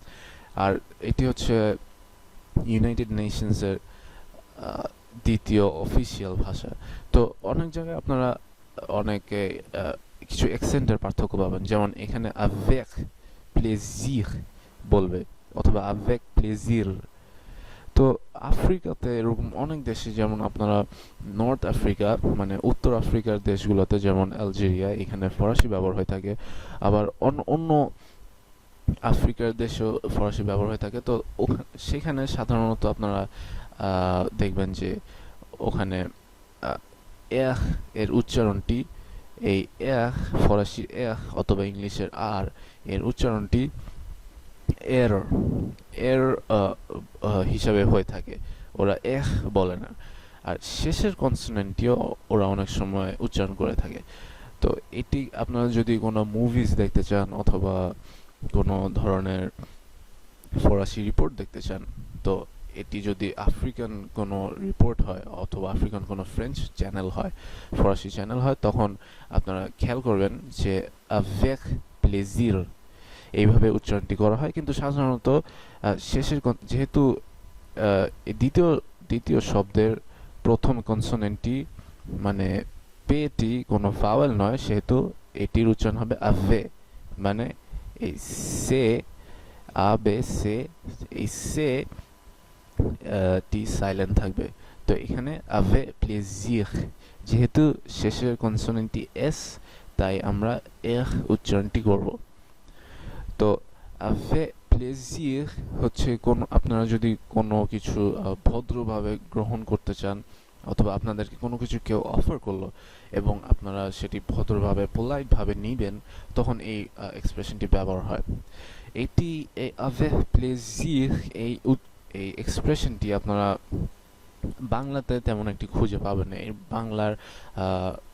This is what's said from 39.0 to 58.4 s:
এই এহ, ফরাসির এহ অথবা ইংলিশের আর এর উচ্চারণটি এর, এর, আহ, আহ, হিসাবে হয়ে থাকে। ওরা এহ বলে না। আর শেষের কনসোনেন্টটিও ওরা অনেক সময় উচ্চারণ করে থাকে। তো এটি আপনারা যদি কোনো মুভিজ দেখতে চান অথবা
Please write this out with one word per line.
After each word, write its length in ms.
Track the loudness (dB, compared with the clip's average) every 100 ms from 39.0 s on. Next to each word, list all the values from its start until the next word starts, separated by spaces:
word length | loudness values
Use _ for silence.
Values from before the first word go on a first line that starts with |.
| -16 -16 -18 -6
এই 260 | 0 0 -2 -6
এহ, 580 | -2 0 0 -2 -2 4 6
ফরাসির 440 | 6 2 -4 -8
এহ 480 | -6 -4 -6 -6 -2
অথবা 260 | 0 0
ইংলিশের 440 | 0 -4 -6 -4 -6
আর 320 | -4 -4 -2 -4 -8 -18 -16
এর 180 | -6 -2
উচ্চারণটি 640 | -2 0 0 0 2 0 0 -4 -12 -12 -14 -14 -18 -20 -20 -6 -4 -2
এর, 400 | 0 4 4 4 2 0 2 0 -4 -8 -14
এর, 440 | -4 2 4 4 2 2
আহ, 260 | 2 2 -2 -10 -12 -12 -6
আহ, 180 | 0 2
হিসাবে 440 | 2 2 4 6
হয়ে 200 | 6 4
থাকে। 320 | 2 -4 -8 -10 -10 -12 -10
ওরা 220 | 0 0 2
এহ 440 | -2 -2 0 0 0
বলে 240 | 2 2 -2
না। 100 | -8 -14 -16 -16 -20 -12
আর 120 | -8 -6
শেষের 520 | -6 -4 -2 2 0
কনসোনেন্টটিও 1000 | 2 0 0 -2 -2 -2 0 2 2 0 -6 0
ওরা 160 | 2 4
অনেক 220 | 2 -2
সময় 460 | -2 -2 -2 -2 -4
উচ্চারণ 360 | -2 -2 -2
করে 200 | 0 0
থাকে। 240 | 0 -2 -8 -16 -18 -18 -18 -18 0
তো 160 | 0 0 -4
এটি 380 | -10 -2 -2 -2 -6
আপনারা 320 | -4 0 2
যদি 300 | 2 2 2
কোনো 260 | 2 0
মুভিজ 520 | 0 0 2 2 4 4
দেখতে 260 | 4 4
চান 300 | 4 2 0
অথবা 640 | 2 4 4 2 0 -2 -4 -14 -20 -20 -10